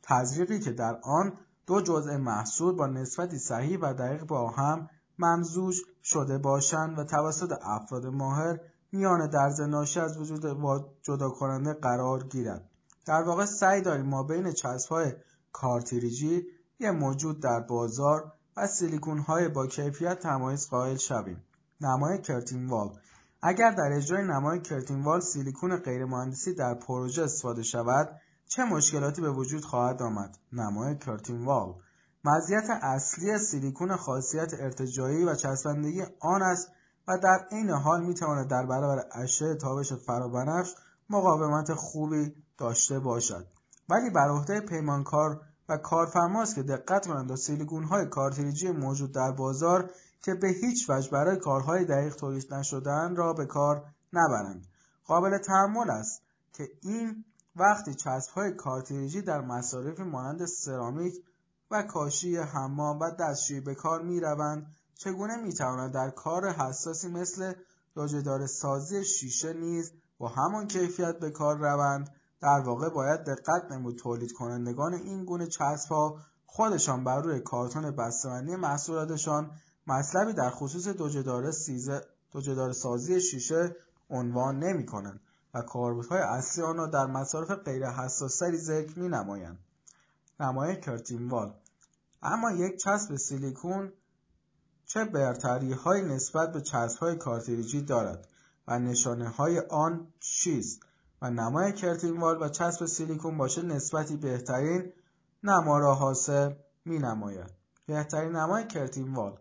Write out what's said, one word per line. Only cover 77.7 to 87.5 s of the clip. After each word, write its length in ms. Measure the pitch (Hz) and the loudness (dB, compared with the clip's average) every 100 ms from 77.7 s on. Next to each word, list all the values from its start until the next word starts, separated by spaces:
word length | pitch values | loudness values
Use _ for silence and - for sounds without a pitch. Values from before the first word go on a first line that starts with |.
| 135 156 | -2 -4
بسته‌بندی 640 | 139 117 120 135 123 139 185 | -2 -2 -2 -4 -6 -4 -2
محصولاتشان 920 | 165 147 160 160 156 156 160 151 151 - _ _ - | -2 -2 -2 -2 -2 -2 0 0 -2 -10 _ _ -2
مطلبی 460 | 135 143 - 220 | -2 2 2 2
در 180 | 190 123 | 2 0
خصوص 380 | - 139 165 185 | -2 -6 -4 -6
دو 200 | 180 151 | -2 -2
جداره 420 | 143 131 123 139 | -2 -2 -2 -2
سیزه، 500 | 156 - 127 127 139 - _ _ | -4 -4 -6 -4 -6 -6 _ _
دو 100 | 143 | -8
جداره 320 | 139 131 127 | -4 -2 -2
سازی 480 | 123 131 120 127 180 | -2 -2 -2 2 2
شیشه 560 | 175 135 - 160 175 175 _ _ _ | 2 -2 0 0 0 -4 _ _ _
عنوان 480 | 131 120 123 131 139 | -4 -2 0 0 0
نمی‌کنند 640 | 170 180 117 104 101 98 _ _ _ | 0 -2 -4 -6 -8 -12 _ _ _
و 80 | 123 | -8
کاربردهای 580 | 120 123 120 117 120 185 | -6 -2 -2 -2 -2 0
اصلی 440 | 160 123 131 170 | 0 0 -2 -2
آن 120 | 160 165 | -2 -2
را 100 | 160 | 0
در 200 | 147 135 | 0 0
مصارف 440 | 135 135 156 165 | -2 -4 -4 -4